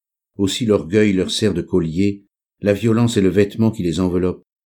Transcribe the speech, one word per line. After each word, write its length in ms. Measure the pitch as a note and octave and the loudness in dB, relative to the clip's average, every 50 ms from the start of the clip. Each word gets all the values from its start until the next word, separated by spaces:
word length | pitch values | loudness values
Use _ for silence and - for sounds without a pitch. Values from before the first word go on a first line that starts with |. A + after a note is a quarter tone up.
| _ _ _ _ _ _ _ | _ _ _ _ _ _ _
Aussi 300 | G2+ G2 F#2+ - - B2 | -2 -2 -2 -2 -2 0
l'orgueil 460 | G#2+ G2+ F2+ D#2 D#2+ F#2+ G#2+ G#2+ G#2+ | 0 0 0 0 0 2 2 2 2
leur 200 | F#2+ F#2 F2 - | 2 0 -2 -2
sert 200 | - - A2+ G#2 | -2 -2 -2 -2
de 100 | E2+ E2+ | -2 -2
collier, 640 | E2 - - F2+ E2 D#2+ D#2 F2 G2+ G2+ G2+ G2+ _ _ _ _ _ _ _ _ | -4 -2 -2 -2 -2 -2 -2 -2 -2 -2 -2 -6 _ _ _ _ _ _ _ _
la 140 | - G2+ G2+ | 0 0 0
violence 420 | G2+ A2+ A#2 A2 A#2 A#2+ A#2 - | 2 2 2 2 2 2 2 2
est 60 | G#2 | 2
le 60 | F#2+ F#2+ | 2 2
vêtement 440 | E2+ G2+ G2+ G2+ - A2 A2 A2 | 2 2 0 0 0 0 0 0
qui 100 | A2 - | 0 -2
les 160 | F2 F2 D#2 F2 | -4 -2 -2 0
enveloppe. 460 | F#2 F2+ F2 F2+ F2+ F2+ F2 - _ _ _ _ _ | 0 0 0 0 -2 -2 -4 -6 _ _ _ _ _